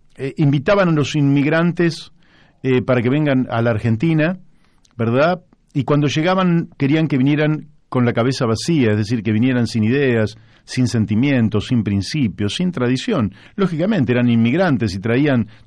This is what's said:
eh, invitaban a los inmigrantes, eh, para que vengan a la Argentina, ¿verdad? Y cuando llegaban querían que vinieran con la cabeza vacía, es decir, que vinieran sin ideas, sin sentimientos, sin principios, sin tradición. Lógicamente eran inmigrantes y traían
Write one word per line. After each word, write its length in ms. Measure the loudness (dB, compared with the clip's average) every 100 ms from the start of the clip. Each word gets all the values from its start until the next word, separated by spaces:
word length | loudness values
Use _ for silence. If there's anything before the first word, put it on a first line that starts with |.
| _ -12
eh, 160 | -10 0
invitaban 540 | 2 2 2 2 2
a 20 |
los 240 | 2 0 0
inmigrantes, 960 | 2 2 2 2 0 0 -2 -2 -14 _ _ _ _ _
eh, 200 | 0 0
para 200 | 2 0
que 80 | 0
vengan 380 | 0 0 0 0
a 120 | -2
la 100 | -2
Argentina, 640 | 0 0 0 0 0 0 -4 -12 _ _ _ _ -6
¿verdad? 440 | -2 0 0 -2 _ _ _
Y 120 | -6 0
cuando 220 | 0 0
llegaban 600 | 0 0 0 2 0 -2 -4
querían 300 | 0 0 0
que 100 | 0
vinieran 520 | 2 2 0 -2 -6 -20 -6
con 160 | 0
la 80 | 0
cabeza 340 | 0 0 0 -2
vacía, 460 | -2 0 2 2
es 60 | 2
decir, 260 | 0 -2
que 80 | 0
vinieran 340 | 0 2 0 -2
sin 200 | 0 0
ideas, 500 | 0 0 0 0 -4 -20 _ -10
sin 220 | -2 0
sentimientos, 800 | 0 0 0 2 2 2 0 0
sin 160 | -2
principios, 720 | 0 -2 -2 -2 -2 -2 -4 -2
sin 160 | -4
tradición. 600 | -2 -2 -2 -2 -2 -2 -6 -14 -4
Lógicamente 560 | -2 -2 -2 0 0
eran 180 | 0 2
inmigrantes 640 | 2 2 2 0 0 -2
y 60 | -4
traían 480 | -2 0 2 0 -2 -8